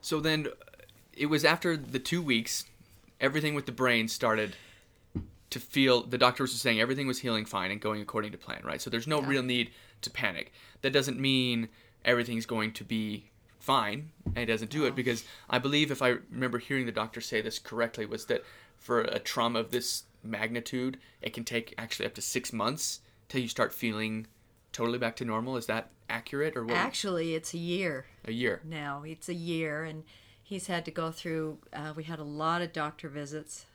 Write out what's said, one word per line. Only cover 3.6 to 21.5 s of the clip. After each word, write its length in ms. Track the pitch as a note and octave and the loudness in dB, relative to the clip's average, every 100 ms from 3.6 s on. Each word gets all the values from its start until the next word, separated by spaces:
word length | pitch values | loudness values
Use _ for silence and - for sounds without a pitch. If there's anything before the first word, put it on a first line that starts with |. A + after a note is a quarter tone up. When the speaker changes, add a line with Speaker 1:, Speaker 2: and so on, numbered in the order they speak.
| C#3 | -4
Speaker 1:
the 60 | |
brain 340 | A#2+ B2+ A#2 A2+ | 2 4 4 2
started 480 | - A#2+ A2 G#2 - - - - _ _ - - - - | 2 2 4 2 -4 -18 -20 -20 _ _ -8 -8 -16 -10
to 100 | B2+ | -10
feel, 440 | - D3 C3+ B2 | -2 2 6 6
the 140 | A#2 B2 | 4 4
doctors 340 | B2 B2 C3 | 4 4 -2
were 40 | B2 | 0
saying 200 | B2 A2+ | 2 4
everything 280 | A#2 C3+ C3+ | 4 2 -2
was 120 | B2+ | -2
healing 260 | B2+ A2 A2 | 0 -2 -2
fine 260 | G2+ F#2 | -2 -2
and 100 | G#2 | -2
going 180 | G#2+ G#2+ | -2 -4
according 320 | G2+ A2+ G#2+ | -4 -4 -4
to 40 | - | -8
plan, 240 | - A#1 | -10 -8
right? 160 | - D2 | -6 -6
So 100 | - | -4
there's 160 | A#2 A#2+ | -4 0
no 120 | D3+ | 0
Speaker 2:
Yeah. 60 | C3+ | 2
Speaker 1:
real 160 | C#3 | 0
need 280 | B2+ B2 A#2 - - - | 2 2 0 -4 -20 -12
to 80 | - | -10
panic. 420 | - G#2+ E2+ - - - - | -2 -2 -2 -8 -14 -20 -4
That 100 | C3+ | 2
doesn't 260 | C#3 C3+ B2+ | 4 2 0
mean 480 | C3+ C3 B2+ A#2 A2+ - - _ - | 4 4 4 2 -2 -8 -20 _ 4
everything's 400 | A#2+ A#2+ A2+ A2+ | 4 4 -2 -2
going 260 | A2+ A2 | 0 -2
to 100 | A2 G2 | -4 -4
be 400 | A2+ G#2+ G#2 - _ _ _ | -2 -2 -4 -10 _ _ _
fine, 520 | - C3+ G#2 A2 D#3 - - | 2 2 2 -4 -8 -8 -4
and 100 | A#2+ | -2
it 80 | A#2 | 0
doesn't 260 | A2+ A2 | 0 0
do 140 | D3 C#3 | 0 0
it, 60 | |
Speaker 2:
No. 40 | C3 | 2
Speaker 1:
because 300 | B2+ A#2 - - - | 0 -2 -6 -18 0
I 100 | B2 | 0
believe, 320 | C3+ D3 D3+ | 4 2 2
if 100 | C3+ | 4
I 80 | B2+ B2 - | 2 2 -2
remember 280 | A#2+ B2+ A#2 | -4 -2 -2
hearing 260 | - C3+ A#2+ | -2 -2 0
the 80 | |
doctor 260 | G#2+ A2 - | -2 -4 -6
say 220 | - A2+ | -2 -2
this 180 | A2 - | -2 -6
correctly, 460 | - A2+ A#2 A#2 G#2+ | -8 -2 -2 -2 -6
was 200 | A2 - | -6 -2
that 160 | B2 - - - _ | -2 -2 -20 -20 _
for 240 | - A#2+ | 0 2
a 180 | A2+ A2+ | 2 0
trauma 400 | - - A#2 A#2 | -2 2 2 2
of 120 | A2+ | 0
this 320 | B2 - - - _ | 0 0 -4 -6 _
magnitude, 720 | A2 G#2 A2 A#2+ A#2 B2+ B2+ C3 - _ | -8 -4 -2 -2 -4 -2 -2 -4 -16 _
it 120 | A2 | -8
can 100 | A#2+ | -6
take 300 | A#2 | -2